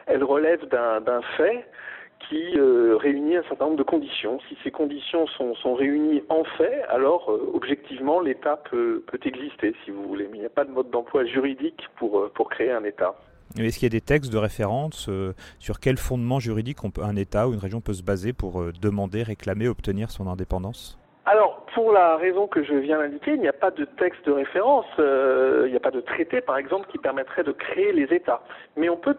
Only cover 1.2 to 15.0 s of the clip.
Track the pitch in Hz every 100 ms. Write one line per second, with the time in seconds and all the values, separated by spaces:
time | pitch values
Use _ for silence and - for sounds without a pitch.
1.2 | - - 185 240 - - - - - -
2.2 | - 156 175 165 135 120 117 107 143 143
3.2 | 151 175 - 139 143 156 135 165 - -
4.2 | 107 131 - - 269 - 147 143 - 170
5.2 | 156 - 123 110 131 127 135 147 151 147
6.2 | - 160 160 - 175 285 - 123 135 175
7.2 | - 107 127 - - 143 - 131 135 170
8.2 | 160 123 151 151 - 120 117 113 - 127
9.2 | 139 131 147 - 107 113 - 101 98 98
10.2 | 101 110 113 - 139 131 123 120 113 143
11.2 | 120 131 139 135 156 - - - 113 101
12.2 | 104 - 143 - 120 120 104 - 92 -
13.2 | - - - 107 113 - 123 113 - 147
14.2 | 135 110 104 - 101 120 156 -